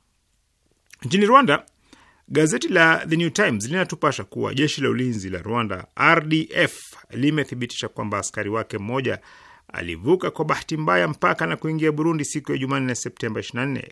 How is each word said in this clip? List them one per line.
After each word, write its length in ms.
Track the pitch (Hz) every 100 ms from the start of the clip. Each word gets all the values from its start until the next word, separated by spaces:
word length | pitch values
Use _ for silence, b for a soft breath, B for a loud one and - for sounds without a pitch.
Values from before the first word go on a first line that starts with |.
| _ _ _ _ _ _ _ _ _ -
Nchini 240 | 123 185 208
Rwanda, 380 | 262 254 143 - _ b b b b -
gazeti 400 | 135 156 240 262
la 380 | 180 160 160 -
The 80 | 160
New 140 | 170
Times 360 | 190 185 110 113
linatupasha 580 | 180 175 156 151 127
kuwa 300 | 98 117 107
jeshi 260 | 120 147 147
la 80 | 127
ulinzi 400 | 117 127 110 95
la 80 | 90
Rwanda, 440 | 104 117 110 90 - -
R 280 | 147 165 156
D 200 | 160 -
F, 260 | - 156 - - - -
limethibitisha 800 | 117 143 151 135 123 120 - 113
kwamba 300 | - 107 101
askari 320 | 95 - 101
wake 280 | 110 110 107
mmoja 400 | 101 127 123 98 B B B B _
alivuka 580 | - 87 82 113 180 180
kwa 140 | -
bahati 320 | 156 139 - 156
mbaya 320 | 156 180 175
mpaka 380 | 147 175 160 165
na 100 | 165
kuingia 360 | 156 160 156
Burundi 320 | 151 160 160
siku 280 | 139 151 143
ya 60 | 139
Jumanne, 360 | 131 139 127
Septemba 460 | 120 123 - 117 110
ishirini 260 | - 120 135
na 60 |
nne. 80 | 127 -